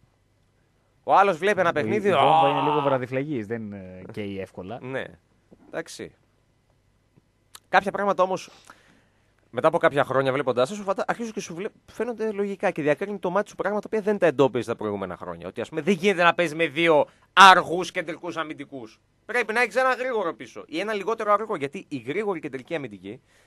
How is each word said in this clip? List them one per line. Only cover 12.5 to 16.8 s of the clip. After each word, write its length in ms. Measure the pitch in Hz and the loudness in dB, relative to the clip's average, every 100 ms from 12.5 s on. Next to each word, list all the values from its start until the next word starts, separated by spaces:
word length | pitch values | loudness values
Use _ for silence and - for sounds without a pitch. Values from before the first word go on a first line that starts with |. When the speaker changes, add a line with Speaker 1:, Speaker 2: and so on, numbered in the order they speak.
| 196 196 | -2 -4
Speaker 1:
και 120 | 165 | -2
διακρίνουν 360 | 147 143 196 202 | 0 0 -2 -6
το 120 | 185 | -4
μάτι 180 | 185 202 | -2 -4
σου 60 | |
πράγματα 340 | - 180 208 - | -6 -4 -4 -4
που 140 | 220 | -4
δεν 160 | 196 208 | -2 2
τα 80 | 170 | 2
εντόπιζες 400 | 131 135 120 110 | 4 2 2 -4
τα 100 | 117 | -6
προηγούμενα 400 | 107 101 92 85 | -4 -4 -6 -8
χρόνια. 300 | 90 85 87 | -10 -10 -10
Ότι, 120 | 117 | -8
ας 80 | 107 | -8
πούμε, 120 | 160 | -4
δεν 140 | 147 | -2
γίνεται 280 | 175 202 175 | 0 2 4
να 120 | 170 | 4
παίζεις 200 | - 165 156 | 4 -2 0
με 100 | 160 | -2
δύο 400 | 139 | 2